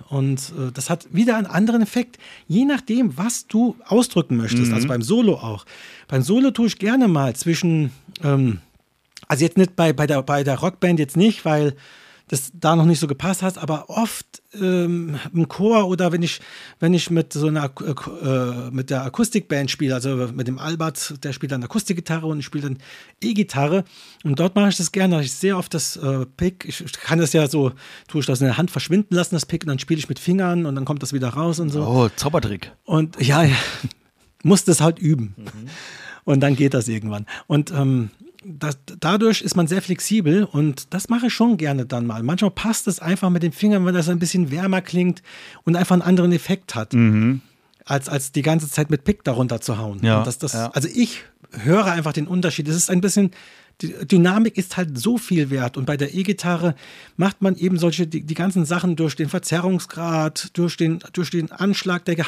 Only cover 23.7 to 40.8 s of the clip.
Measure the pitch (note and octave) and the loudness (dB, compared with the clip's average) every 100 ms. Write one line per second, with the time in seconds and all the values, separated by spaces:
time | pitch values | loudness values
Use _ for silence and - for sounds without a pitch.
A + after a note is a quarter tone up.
23.7 | F#3+ F#3 - - - D#3 C#3 F3 G3+ G3+ | 0 -2 -10 -20 -8 -2 0 2 4 4
24.7 | F3+ E3+ - F#3+ E3+ C3+ - F#3+ F#3 - | 2 -2 0 2 2 0 -2 -2 -2 -2
25.7 | E3 - - C#3 C3+ C3 - F3+ F3+ - | -4 -4 -4 -4 -2 -4 -4 -4 -4 -8
26.7 | - D#3+ - - E3 D#3 E3 D3 D#3 C3+ | -12 -12 -12 -2 0 2 2 2 2 0
27.7 | C3+ - - - D#3 C3+ B2+ C3+ A#2+ E3+ | -2 -12 -20 -8 -4 -2 0 2 2 -2
28.7 | - - F3+ G#3 F3+ F3 E3+ - E3+ D#3 | -4 0 0 2 0 0 -2 -4 -6 -4
29.7 | C3 - E3+ C#3 C3 - F#3 F3+ F3 E3 | -6 -2 -4 -4 -6 0 0 0 0 -2
30.7 | C3+ C3+ D3 C3+ C#3 B2 B2+ E3 D#3+ D#3+ | -4 -4 -6 -4 -4 -4 -2 -2 -2 -2
31.7 | D3 D3+ B2+ A#2 - C#3 D#3+ A2 G2+ - | -2 2 4 4 2 -2 0 -2 -6 -12
32.7 | - - D#3+ D#3+ - C3 D3 D#3+ B2+ - | -18 -2 0 0 0 2 6 4 4 -2
33.7 | - - - _ _ _ _ D3 F#3+ - | -8 -10 -12 _ _ _ _ 4 4 4
34.7 | D#3+ D#3 E3 D#3 D3+ A2 G2 G#2 G#2+ A#2+ | 4 4 2 0 0 -2 -10 -18 -16 -16
35.7 | D#3+ - - - - - C#3 C#3+ C3 C#3 | -16 -18 -18 -20 -8 0 2 4 4 2
36.7 | C#3 A2+ A2 G#2+ G#2 G#2 - - D3 D3 | 2 -2 -4 -4 -8 -10 -14 -2 0 0
37.7 | D#3 C3+ C3 A2 - C4 - G3+ D3+ D3+ | 0 2 2 -2 -8 -20 -20 -18 -10 -8
38.7 | C3+ - - D#3 G3+ A3+ G#3+ G3+ F#3+ E3 | -8 -14 -6 0 4 4 2 0 0 0
39.7 | F#3 F3+ F3+ - A3 D#3 F3+ G#3 C#3+ D3+ | 0 -2 -4 -2 0 2 2 2 0 0
40.7 | C3+ | -2